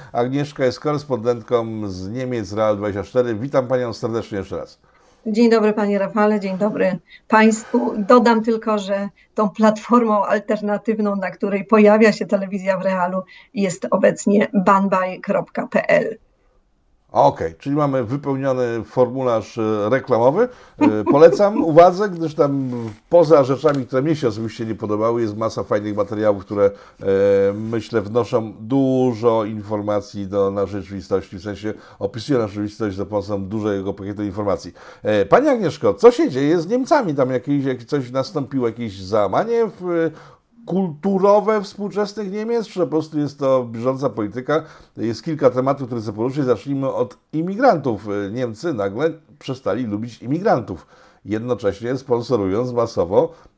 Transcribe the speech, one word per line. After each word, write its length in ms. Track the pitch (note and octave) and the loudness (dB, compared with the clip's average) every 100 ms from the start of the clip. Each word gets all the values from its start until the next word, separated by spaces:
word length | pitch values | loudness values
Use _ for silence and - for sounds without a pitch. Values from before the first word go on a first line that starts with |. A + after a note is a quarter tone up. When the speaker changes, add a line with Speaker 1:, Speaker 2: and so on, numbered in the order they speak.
| - | -8
Speaker 1:
Agnieszka 520 | A#2+ B2 C#3 D3 - | -4 -2 -2 -4 -2
jest 160 | C3 A#2+ | -2 -2
korespondentką 1080 | D3+ D3 D3 A#2+ A#2 A#2+ A2 A#2+ A2+ A2 G#2 | -4 -4 -4 -4 -2 -2 0 -2 0 -6 -8
z 200 | F#2 F#2+ | -8 -8
Niemiec, 440 | B2 B2+ A#2+ F#2+ | -8 -6 -6 -4
Real 240 | G#2 G#2+ G2+ | 0 0 0
dwadzieścia 260 | G#2 G2 | -2 -4
cztery. 320 | F2+ B2+ A#2+ | -2 0 0
Witam 320 | G#2 C#3 C3+ A#2+ | -2 -2 -2 0
panią 260 | B2+ A#2+ | -2 -2
serdecznie 460 | G#2 A#2+ A2+ G2 G2+ | -6 -6 -4 -6 -8
jeszcze 180 | F#2+ E2+ | -8 -10
raz. 220 | - _ _ _ _ _ A3+ | -12 _ _ _ _ _ -4
Speaker 2:
Dzień 240 | G#3 A#3 | 2 4
dobry, 220 | A3 G#3+ | 4 2
panie 260 | G#3+ G3+ G3+ | 0 0 0
Rafale, 420 | F#3+ G#3+ G#3+ G#3+ | -2 0 2 0
dzień 180 | F#3+ F#3 | -2 -2
dobry 400 | G#3 F3+ F#3 F3 - - - | -2 0 -2 -2 -8 -20 0
państwu. 680 | A3 A3 G#3+ - A#3+ B3 G#3+ | 4 4 2 0 -2 -2 -2
Dodam 440 | G3 B3 A3+ A3 | 4 6 6 2
tylko, 360 | A3+ A3 A3 G#3+ | 2 -2 0 -2
że 300 | F#3+ G3 G3+ - _ | -2 -4 -6 -12 _
tą 160 | - F#3+ | -2 -2
platformą 720 | - A3 A3 - A#3+ A3 G#3 | 2 2 2 2 2 4 2
alternatywną, 920 | - G#3+ - G#3 G3+ G3+ A#3 G#3 G#3 G3 | 2 0 0 -4 -2 -2 -2 -2 -2 -2
na 140 | F3+ | -6
której 340 | F3+ G#3 G3 | -6 -4 -4
pojawia 480 | - G#3+ G#3 A3 A3 | 2 6 8 8 6
się 140 | G#3+ F#3+ | 4 0
telewizja 520 | G3+ F#3+ G3 F#3+ F#3 | -2 -2 -4 -2 -2
w 40 | |
Realu, 400 | F#3+ F#3 F3+ F#3 - - _ | 0 -2 -2 -4 -8 -14 _
jest 320 | - F#3+ E3+ - | -4 -4 -4 -4
obecnie 580 | G3 G3+ - - G3+ - | 2 2 2 2 2 2
banbaj 640 | G3+ F#3+ G3 G3 F#3+ F#3 F#3 | 2 4 4 4 0 -2 -6
kropka 460 | - F#3+ - - - | -4 -4 -4 -8 -4
p 220 | - - | -2 2
l. 300 | - - - _ _ _ _ _ _ _ _ _ | 2 0 -6 _ _ _ _ _ _ _ _ _
Speaker 1:
Okej, 420 | A2+ C#3 C#3 E2 F2 | 2 2 2 -6 -8
czyli 180 | C#3 D3 | -4 -2
mamy 280 | C#3+ C3+ | 0 0
wypełniony 800 | A2 C#3+ D3 C3+ C3+ B2+ A#2+ A#2 | -2 -4 -4 -4 -2 -2 -2 -4
formularz, 760 | G#2 B2+ A#2+ C3 B2+ A2 G2 A#2+ | -2 0 2 0 0 0 -2 -4
e, 300 | A2 G#2+ G#2 | -2 0 0
reklamowy. 580 | C3 C3 A2+ B2 E3+ B3 - - - | 0 2 4 4 4 0 -4 -14 0
E, 260 | D4+ G#2+ | 2 2
Speaker 2:
<laughs> 80 | G#2 | 2
Speaker 1:
polecam 520 | - E3+ G3+ G3+ A3 | 8 8 8 2 2
uwadze, 440 | E3 D3+ F3 F3+ G#3+ | 4 8 8 6 -2
gdyż 260 | E3+ D#3+ | -4 -4
tam 360 | D3+ C#3+ C#3 C3 A#2+ A2+ G2+ - | 0 0 0 -4 -6 -10 -12 2
poza 360 | E3+ D3+ D3+ | 4 8 6
rzeczami, 420 | C3 C3+ D#3 C#3 A#2+ | 6 2 0 0 -2
które 160 | C3 | -2
mnie 140 | D3+ D3+ | 0 0
się 120 | B2+ | -2
osobiście 380 | G#2 A2+ - A2+ | -2 -6 -8 -8
nie 80 | |
podobały, 480 | G2 G#2+ G#2 A2+ A#2 | -6 -4 -2 0 0
jest 140 | A2 G#2 | -2 -2
masa 260 | A2 A#2 | -4 -4
fajnych 340 | G2 G#2+ G#2 G#2 | -2 -2 -2 -4
materiałów, 480 | G2 G#2+ G#2+ G2+ | -4 0 0 0
które, 200 | G2 G2+ G2+ | -2 2 2
e, 380 | - - - G2 G2 G2+ G2 G2 | 0 -18 -6 0 2 4 4 2
myślę, 480 | G#2 A2 A2+ - A#2 | 0 -4 -6 -2 -2
wnoszą 500 | G2+ A#2 A2+ A#2+ A2 G2 | -2 -2 0 -2 -4 -10
dużo 840 | A2 C#3 C3 C3 B2+ A2 A#2+ A2+ | -2 0 2 2 0 2 2 2
informacji 840 | G#2+ A2 G2+ G#2+ G2+ G#2 G2+ G#2 G2 | 0 -6 -6 -6 -2 -4 -4 -10 -4
do 240 | G2+ G2 | 0 0
naszej 300 | G2+ F#2+ G2+ | 0 -4 -6
rzeczywistości, 560 | F#2+ G2 E2 F#2+ F#2 F#2+ | -8 -10 -4 -4 -4 -12
w 60 | |
sensie 320 | G#2 F#2 G#2+ - - - | -10 -8 -8 -10 -14 -8
opisują 400 | B2 A#2 B2 B2+ | -8 -6 -2 0
naszą 140 | G#2+ | 0
rzeczywistość 440 | G#2 G#2 - G#2+ F#2 | -4 -8 -4 -6 -6
za 100 | G2 | -4
pomocą 380 | G#2 G2 G2 | -4 -4 -6
dużego 500 | F#2+ A2 G#2 G2 F#2+ | -6 -4 -2 -2 -4
pakietu 280 | G2 G2 G2+ | -6 -8 -6
informacji. 500 | G#2 F#2+ G2+ F#2 F2 - - - | -6 -4 -2 -2 -6 -18 -20 -8
E, 240 | - G#2+ G2 | 0 0 4
pani 220 | F#3+ D4+ | 4 4
Agnieszko, 460 | A#3+ E3+ - A2 | 2 -2 0 0
co 160 | G2 A#3 | 6 6
się 200 | A#3+ D4 | 6 2
dzieje 300 | C3 C#3+ F3 | 0 2 0
z 60 | E3 | 0
Niemcami? 480 | B3 C4 D4+ G3 | -2 2 2 2
Tam 160 | C#3 C3 | 0 0
jakieś, 340 | B2+ C#3 C#3+ | 0 -2 -2
jak 200 | C3+ A#2+ | 0 -4
coś 260 | A2+ D3 A#2+ | -4 -4 -2
nastąpiło, 560 | C3 B2+ D3+ C3 C3+ A#2 | -4 -4 -6 -4 -2 -2
jakieś 340 | A2+ A#2 F#2+ | -2 -8 -10
załamanie 640 | F#2 G#2+ G2+ A#2+ G#3+ A#3 A3 - | -2 0 2 0 0 0 -2 -4
w, 300 | F3+ E3+ E3 D#3 - _ _ _ - | -4 -2 -2 -4 -20 _ _ _ -6
kulturowe 920 | F#3 F#3 D3 G3 F#3+ G3+ G#3 G3 G#3+ | -2 -2 -4 -2 2 4 4 4 0
współczesnych 680 | G3 - G3+ F3+ G3+ A3 G3 | -2 -8 -8 -4 -6 -6 -10
Niemiec, 340 | G#3 A3+ A#3 G#3 | -8 -4 -4 -4
czy 140 | F#3 | -4
po 60 | D3+ | -2
prostu 320 | D#3 D3+ D3+ | -2 -2 -4
jest 200 | C#3+ C#3+ | -4 -2
to 260 | C3+ C3 | 0 0
bieżąca 460 | A#2+ A2+ B2 C3 C3+ | 0 -4 -2 -2 -2
polityka? 540 | G#2+ G#2 A2+ C3 D#3 D3+ - _ - | -4 -6 -6 -2 -2 -4 -16 _ -6
Jest 280 | A2 A2 | -6 -4
kilka 260 | E3+ D3+ C3 | -6 2 2
tematów, 360 | B2 C3+ C3+ A#2+ | 2 0 -2 -4
które 140 | A#2+ | -8
chcę 120 | G#2+ | -6
poruszyć. 320 | G#2 C3+ C#3 | -4 -4 0
Zacznijmy 480 | B2+ G#2+ C#3 C3+ C3+ | 0 0 -2 -4 -4
od 260 | G2 B2+ - _ | -4 -4 -8 _
imigrantów. 760 | D3+ F3 G3 C4+ E3+ C#3 G2+ G#2+ G2+ G2 | -6 -4 2 2 2 0 -4 -4 -4 -4
Niemcy 420 | A#2+ A#2+ G#2+ E3+ | -4 -6 -6 -6
nagle 360 | A#2 G2 G#2 D#3+ D#3 _ - | -4 -4 -2 -2 -4 _ -16
przestali 480 | - B2+ G2+ G#2+ A#2+ | -12 -8 -4 -4 -4
lubić 360 | G#2 A#2 A2+ | -6 -8 -10
imigrantów, 640 | A#2 D#3+ G#3 D3+ G2+ F2 - _ _ _ | -6 -2 0 0 -2 -10 -14 _ _ _
jednocześnie 720 | G2 G#2+ A#2+ A#2+ G2+ F#2+ A#2 C3 | -6 -4 -2 -2 -2 -2 -4 -6
sponsorując 760 | - A#2+ B2+ A#2 F#2+ G2+ B2+ | -2 -2 0 0 0 -2 -2
masowo, 640 | A#2+ A2+ G2+ E2+ A2 E3 - _ | -2 -2 -2 0 2 0 -4 _